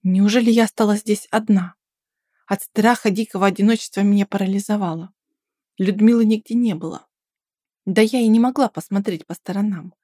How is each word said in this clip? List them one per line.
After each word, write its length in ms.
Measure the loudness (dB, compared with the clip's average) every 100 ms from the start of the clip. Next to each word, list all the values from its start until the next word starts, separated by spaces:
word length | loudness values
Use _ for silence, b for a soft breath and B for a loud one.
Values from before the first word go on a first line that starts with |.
Неужели 480 | 0 2 2 2 2
я 140 | 2
осталась 360 | 0 0 0 0
здесь 260 | -2 -4 -2
одна? 440 | -4 0 0 -2 _ _ _ _ _ _ _ _
От 160 | -8
страха 480 | -4 0 2 2 -2
дикого 360 | -2 -6 -2 -2
одиночества 540 | 2 0 0 -4 -2
меня 260 | 0 2 0
парализовало. 880 | -4 -2 -4 -4 -4 -4 -8 -12 _ _ _ _ _ _ -4
Людмилы 480 | -2 4 4 4
нигде 300 | 2 0 -2
не 200 | -2 -2
было. 320 | -4 -8 -12 _ _ _ _ _ _ _ _
Да 160 | -2 2
я 200 | 2 2
и 80 | 2
не 120 | 2
могла 280 | 2 0 -2
посмотреть 580 | -4 -6 -4 -4 -8 -12
по 80 |
сторонам. 600 | -16 -8 -4 -4 -4 -12 _